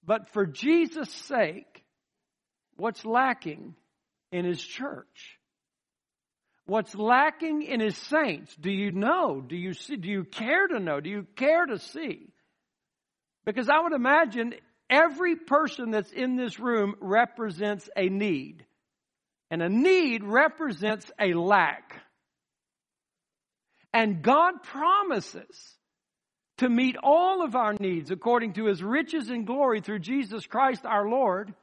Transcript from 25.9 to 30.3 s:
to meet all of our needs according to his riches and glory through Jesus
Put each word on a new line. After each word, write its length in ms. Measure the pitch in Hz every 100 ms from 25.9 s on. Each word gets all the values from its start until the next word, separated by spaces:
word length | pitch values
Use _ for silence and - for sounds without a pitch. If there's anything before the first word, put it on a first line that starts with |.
| _ _ _ _ _ _ -
to 100 | 254
meet 280 | 233 254 240
all 440 | - 311 359 381
of 100 | 320
our 200 | 240 214
needs 360 | 208 196 170 139
according 440 | 180 233 240 226
to 120 | 180 220
his 160 | 185
riches 460 | 190 269 - 320 226
and 180 | 247 214
glory 360 | 262 269 220
through 180 | 196 214
Jesus 460 | 165 269 220